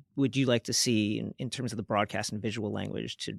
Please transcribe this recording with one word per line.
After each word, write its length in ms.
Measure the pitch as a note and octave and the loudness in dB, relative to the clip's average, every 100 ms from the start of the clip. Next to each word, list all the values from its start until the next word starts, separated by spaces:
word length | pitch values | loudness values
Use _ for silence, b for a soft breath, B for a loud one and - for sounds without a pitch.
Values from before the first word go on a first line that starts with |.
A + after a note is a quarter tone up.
| - - | -6 0
would 200 | C3+ C3 | 2 4
you 100 | B2+ | 4
like 180 | A#2+ | 2
to 80 | - | 2
see 460 | A2+ B2+ A2 G#2 A2 | 2 4 4 4 0
in, 160 | G#2+ - | -4 -6
in 120 | C3 | -6
terms 220 | - A#2+ | -4 -4
of 40 | A2 | -4
the 60 | |
broadcast 500 | - G#2 G#2 G2+ - | 0 2 2 0 -4
and 80 | G#2+ | -4
visual 320 | A2 A2 G#2 | -4 -2 -2
language 460 | G#2 G2+ G2+ A#2 - | -2 -4 -4 -6 -6
to 80 | - | -8